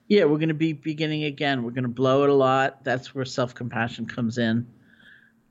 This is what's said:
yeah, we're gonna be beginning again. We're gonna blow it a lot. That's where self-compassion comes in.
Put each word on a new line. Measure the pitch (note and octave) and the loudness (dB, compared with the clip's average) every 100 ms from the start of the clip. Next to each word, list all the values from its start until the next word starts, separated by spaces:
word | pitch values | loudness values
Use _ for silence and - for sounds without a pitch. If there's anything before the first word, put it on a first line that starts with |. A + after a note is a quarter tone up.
| - | 2
yeah, | G#3 D3+ | 4 4
we're | D3+ | 2
gonna | D#3+ | 0
be | D3+ E3 | 0 -2
beginning | D3+ D#3+ D3+ D#3 D3+ | -2 -6 -4 -4 -2
again. | D3+ C#3 C#3+ C3 | -4 -4 -2 -2
We're | A#2 | -4
gonna | B2+ B2 | -4 -4
blow | A#2+ C3 C#3 | 0 2 4
it | C#3+ | 4
a | |
lot. | C#3 C3 C3 C3+ - | 4 4 4 0 -2
That's | - B2+ - C3+ | -4 -4 -4 -8
where | B2+ | -6
self-compassion | - B2 - B2 A#2+ A#2 - A2+ | -4 -4 -6 -8 -4 -4 -6 -10
comes | - A#2 A#2+ | -4 -4 0
in. | A2+ A#2 A#2+ - _ _ - - _ _ _ | 0 0 -4 -14 _ _ -20 -20 _ _ _